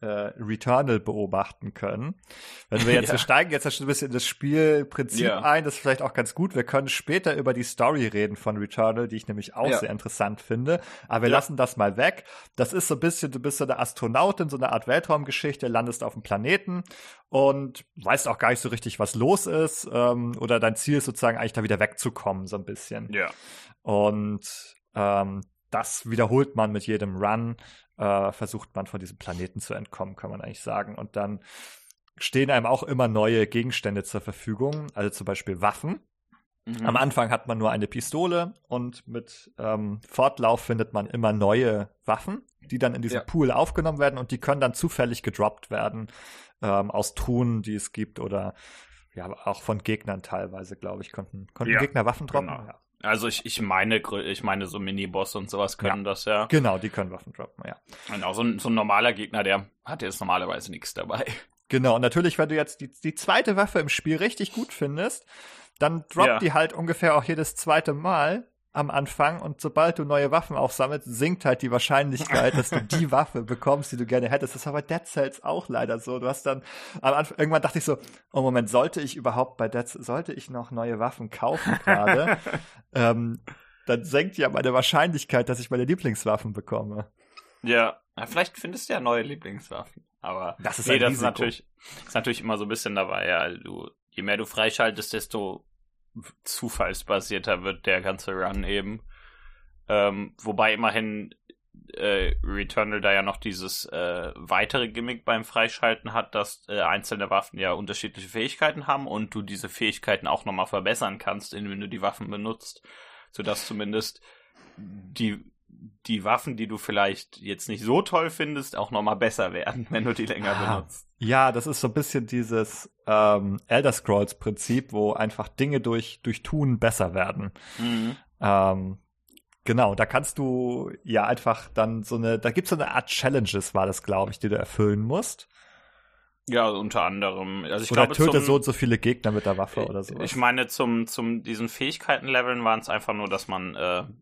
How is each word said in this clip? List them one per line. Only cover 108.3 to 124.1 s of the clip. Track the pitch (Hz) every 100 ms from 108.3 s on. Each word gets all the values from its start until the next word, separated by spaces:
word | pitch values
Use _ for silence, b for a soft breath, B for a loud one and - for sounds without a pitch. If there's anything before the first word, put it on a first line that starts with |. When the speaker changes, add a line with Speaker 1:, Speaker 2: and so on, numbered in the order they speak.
| 113 131 - 156 147 143
Speaker 2:
haben | 143 135
und | 104 107
du | 110
diese | 104 101 98
Fähigkeiten | - 110 - - 98 71
auch | 85
nochmal | 107 95 92
verbessern | 101 95 117 104 98
kannst, | - 98 -
indem | 101 104 98
du | 101
die | 101
Waffen | 98 - 104
benutzt, | 101 110 110 - - B B B B B
sodass | - 104 104 -
zumindest | 107 104 107 - - b b b b - -
die, | - 101 92 - 110 104 - _ _ - 107 - -
die | 107
Waffen, | 101 120 - 113
die | 107
du | 107
vielleicht | - 104 101 95 - -
jetzt | 101 98 -
nicht | 104
so | 107 151
toll | 196 175 165
findest, | 160 151 147 131 -
auch | 104
nochmal | 104 104 101
besser | 113 - 95
werden, | 90 - 120 113
<laughs> |
wenn | 113
du | 120
die | 117 110
länger | 104 101
Speaker 1:
Ah, | 101 101 101
Speaker 2:
benutzt. | - - - _
Speaker 1:
ja, | 110 131 131
das | 117 147
ist | 135
so | 127
ein |
bisschen | 127 143 139 110
dieses, | 123 113 113 107 - - _ -
ähm, | 107 107 104 98 98 -
Elder | 120 139
Scrolls-Prinzip, | - -